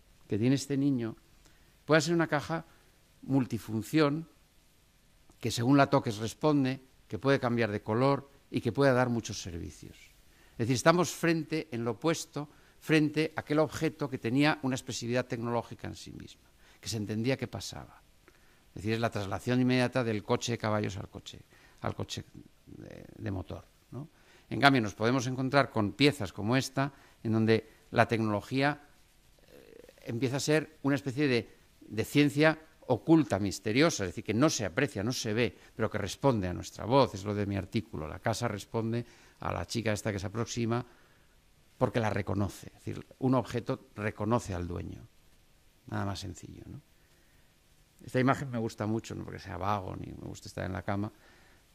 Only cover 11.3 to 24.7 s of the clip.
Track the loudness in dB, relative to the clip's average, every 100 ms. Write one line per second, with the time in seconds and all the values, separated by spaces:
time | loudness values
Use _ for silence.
11.3 | 2 0 -4 -4 -4 -4 -2 0 0 -4
12.3 | -10 -10 -14 -20 _ 2 4 4 2 -2
13.3 | -2 -2 2 2 0 -4 -2 -6 -4 0
14.3 | 2 4 2 -2 -4 -6 -8 -2 -2 -2
15.3 | -4 -2 -4 -4 -10 -12 -12 -14 -16 -16
16.3 | -20 _ _ -20 -16 -8 -6 -4 -2 0
17.3 | -2 -4 -8 -10 -12 -16 -20 _ _ _
18.3 | -20 _ _ _ -8 -4 0 -2 -2 -4
19.3 | -4 0 2 4 4 2 0 0 -2 0
20.3 | -2 0 -2 0 0 -2 -6 -10 -14 -16
21.3 | -18 -20 -20 -20 -10 -8 -6 -6 -8 -12
22.3 | -18 -20 _ -20 -18 -16 -18 -18 -12 -8
23.3 | -8 -8 -14 -16 _ -18 -16 -16 _ _
24.3 | -20 -10 4 6